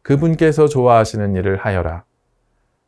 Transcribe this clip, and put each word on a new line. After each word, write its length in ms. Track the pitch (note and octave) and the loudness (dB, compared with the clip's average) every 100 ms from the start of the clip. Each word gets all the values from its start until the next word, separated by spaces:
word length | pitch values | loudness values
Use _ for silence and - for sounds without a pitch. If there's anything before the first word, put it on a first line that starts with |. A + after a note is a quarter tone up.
그분께서 680 | - D#3 E3 D#3 D#3+ D3+ D3 | -2 0 0 0 0 2 2
좋아하시는 680 | C#3+ B2 A#2 A2 G#2+ G2+ F#2+ | 2 4 4 2 -2 -4 -2
일을 220 | G2 G2 | -2 -2
하여라. 460 | A2+ F#2+ E2+ E2+ - _ _ _ _ _ _ _ | -2 -4 -4 -8 -16 _ _ _ _ _ _ _